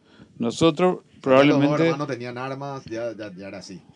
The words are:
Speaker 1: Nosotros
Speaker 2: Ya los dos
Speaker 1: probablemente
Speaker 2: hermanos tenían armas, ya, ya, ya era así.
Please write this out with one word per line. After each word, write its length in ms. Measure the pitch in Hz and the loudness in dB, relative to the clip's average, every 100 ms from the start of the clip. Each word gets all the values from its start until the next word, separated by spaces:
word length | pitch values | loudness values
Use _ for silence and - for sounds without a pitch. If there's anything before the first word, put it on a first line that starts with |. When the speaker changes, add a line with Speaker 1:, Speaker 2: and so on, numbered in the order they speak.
| _ - - - | _ -20 -18 -8
Speaker 1:
Nosotros 600 | 120 - 165 156 180 - | -6 2 2 4 0 0
Speaker 2:
Ya 40 | - | -8
los 80 | |
dos 80 | _ | _
Speaker 1:
probablemente 640 | 139 131 143 143 147 151 165 | 4 6 6 6 2 2 2
Speaker 2:
hermanos 220 | 156 143 | 0 -4
tenían 300 | 120 123 120 | -8 -8 -8
armas, 460 | 131 135 143 135 117 | -10 -10 -10 -12 -10
ya, 300 | 110 117 104 | -8 -8 -10
ya, 180 | 104 90 | -12 -14
ya 120 | 98 | -14
era 100 | 190 | -14
así. 220 | - 90 - | -14 -18 -20